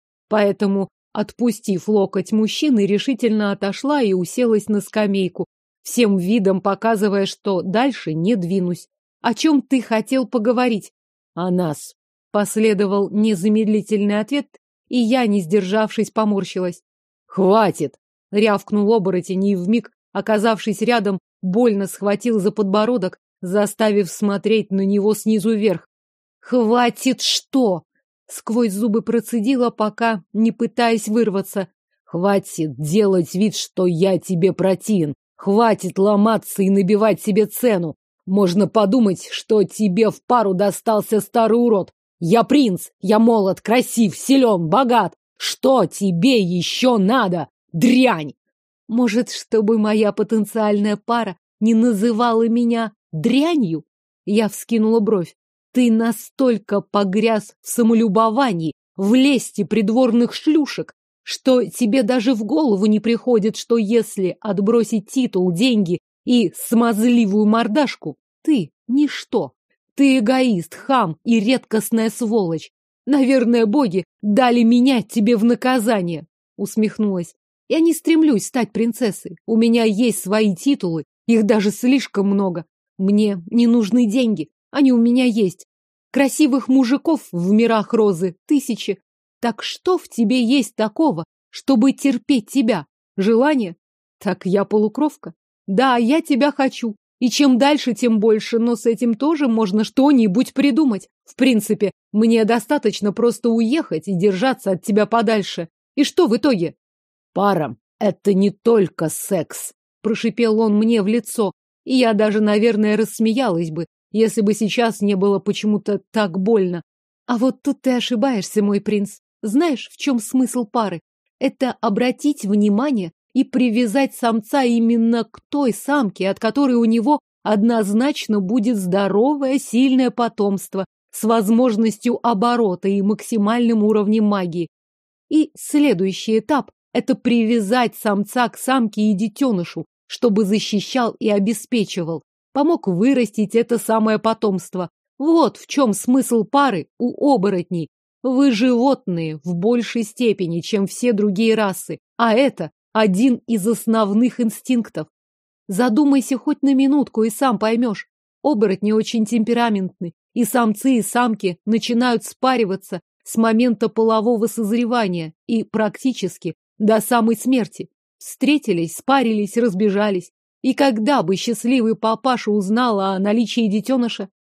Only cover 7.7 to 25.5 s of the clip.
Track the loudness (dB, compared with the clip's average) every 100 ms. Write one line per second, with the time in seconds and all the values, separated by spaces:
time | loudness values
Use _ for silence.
7.7 | -2 -2 -2 -6 -4 -2 -2 -2 -2 -2
8.7 | -4 -10 _ _ _ -6 -2 0 0 0
9.7 | -2 0 -4 -2 -2 -2 -2 0 0 0
10.7 | -2 -6 _ _ _ _ -8 -2 -2 -2
11.7 | -4 -12 -20 _ _ _ -4 -2 0 0
12.7 | 2 0 0 -2 0 0 0 0 2 2
13.7 | 0 0 -2 0 -2 -2 -4 -6 _ _
14.7 | _ -6 -2 0 2 2 0 0 0 0
15.7 | -2 -2 -2 -4 -2 -2 -2 -4 -6 -6
16.7 | -8 _ _ _ _ _ 0 2 4 2
17.7 | 0 -6 -8 _ _ _ 0 0 0 -2
18.7 | -2 2 0 0 -4 -4 -2 -2 -2 0
19.7 | -2 -2 _ _ -8 -2 0 0 -2 -4
20.7 | -4 0 0 0 -4 _ _ -4 0 2
21.7 | 0 -4 -4 -4 -2 0 0 0 -2 -2
22.7 | 0 0 -2 -4 -8 _ _ -4 -2 -2
23.7 | 0 0 0 -2 -2 -4 -2 0 -2 0
24.7 | -2 0 0 0 -2 0 0 0